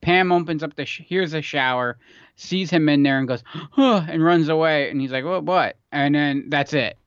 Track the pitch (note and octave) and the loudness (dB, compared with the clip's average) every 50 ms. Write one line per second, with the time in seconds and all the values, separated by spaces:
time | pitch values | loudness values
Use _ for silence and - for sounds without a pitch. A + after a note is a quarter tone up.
0 | - D#3+ F3 F#3 F#3 F3+ F3+ F3 E3+ D#3 E3+ D3+ D#3 D3+ - - C#3+ - - - | 2 2 4 4 4 4 2 0 0 0 -4 -4 -6 -8 -8 -8 -8 -8 -8 -12
1 | E3 _ F3 F#3 F#3+ E3 D#3 D#3+ D3 - - D3 C3 C3 B2+ B2+ B2 B2 A#2+ A#2+ | -10 _ -2 -2 -2 -2 -2 -6 -6 -4 -2 0 0 0 0 0 -2 -2 -4 -6
2 | _ _ - - - - _ _ - - F3+ F#3+ F#3+ E3+ F3+ E3+ D#3 D3+ D3 C#3+ | _ _ -20 -20 -20 -20 _ _ -10 -6 -4 -4 -2 0 0 2 4 4 4 4
3 | C#3+ C#3 C3+ C3+ C3+ B2 B2+ A#2+ - - - D#3 D3+ D3 _ - C4+ C4 A#3 G3+ | 4 2 2 0 -2 -2 -4 -6 -8 -12 -16 -14 -14 -8 _ 2 2 4 4 2
4 | E3 D#3 E3+ E3 D#3+ E3 F3 E3+ D#3+ D3 D#3+ D#3 D#3+ D#3+ D#3 D3+ C#3+ A#2 - C#3+ | 0 -2 -2 0 2 4 4 4 2 2 2 2 2 2 2 2 0 -2 -2 -4
5 | C3+ C3+ B2+ C3 C3 D#3 F3+ F#3 D#3 D#3 F#3 F#3 C#3+ G2+ - _ _ _ - C#3+ | -4 -2 -4 -4 -4 -2 -4 -4 -2 0 2 2 2 0 -2 _ _ _ -4 -2
6 | C#3+ C#3+ C#3+ D3 D3 C#3+ C#3 C#3+ - - D3 C#3+ C#3+ - D3+ D3 B2 G2 E2 _ | 0 2 2 2 0 0 -2 -4 -6 -4 -2 -2 -2 0 -2 -2 -2 -2 -6 _
7 | _ | _